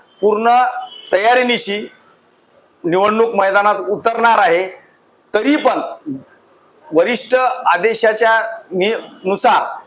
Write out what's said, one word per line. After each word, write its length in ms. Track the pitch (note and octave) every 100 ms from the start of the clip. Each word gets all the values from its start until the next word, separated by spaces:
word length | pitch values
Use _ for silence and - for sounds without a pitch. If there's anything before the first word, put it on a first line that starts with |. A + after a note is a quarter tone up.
| _ -
पूर्ण 420 | G#3 G#3 A#3 B3 B3+ - - - -
तयारीनिशी 720 | F#3 A3 B3+ B3 A#3 - G#3 A#3+ _ _ _ _ _ _ _ _ _
निवडणूक 500 | E3+ F3+ G#3 A3 A3+
मैदानात 400 | G3+ F#3+ G3+ G#3
उतरणार 640 | G3 F3+ G3+ A#3 A3+ A#3 A3
आहे. 300 | F#3 E3+ F#3+ - _ _ _ _ _
तरी 220 | G#3 B3+ D4+
पण 240 | B3+ G#3 - - - C3 - _ _ _ _ _ -
वरिष्ठ 400 | D#3 G#3 A#3 - B3+ B3 - -
आदेशाच्या 760 | F3 G#3+ A3 A3 A3 A3+ A3 A3 - -
नि-, 240 | F3+ G3+ A3 - -
नुसार 540 | - G3+ A#3+ E3+ - -